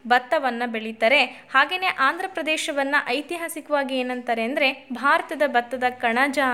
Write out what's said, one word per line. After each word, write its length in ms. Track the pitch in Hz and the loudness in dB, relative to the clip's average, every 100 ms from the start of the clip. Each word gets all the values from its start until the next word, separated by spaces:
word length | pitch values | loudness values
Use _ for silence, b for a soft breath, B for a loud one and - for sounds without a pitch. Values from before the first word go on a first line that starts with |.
| 233 | 0
ಭತ್ತವನ್ನ 560 | 247 247 320 269 233 240 | 2 2 0 0 -2 -4
ಬೆಳೀತಾರೆ. 580 | 226 220 220 226 285 | -4 -8 0 4 4
ಹಾಗೇನೆ 640 | 254 - - 269 294 370 370 | 2 -4 -2 2 2 0 -2
ಆಂಧ್ರ 380 | - 269 339 381 | 2 0 0 -4
ಪ್ರದೇಶವನ್ನ 680 | 370 311 311 320 285 269 285 - | -4 -2 -2 -2 -2 2 0 0
ಐತಿಹಾಸಿಕವಾಗಿ 920 | 262 285 349 339 320 - 285 269 262 | -2 -4 -8 -8 -10 -2 -2 0 -2
ಏನಂತಾರೆ 460 | 247 247 247 233 | -4 -4 -4 -2
ಅಂದ್ರೆ 440 | 226 294 269 277 - | -2 0 0 0 -8
ಭಾರತದ 500 | 247 269 330 - 302 294 | -2 2 2 0 -2 0
ಭತ್ತದ 380 | 240 240 262 247 | 0 -2 -2 -2
ಕಣಜ 480 | 247 240 233 285 269 262 | 0 0 2 2 2 0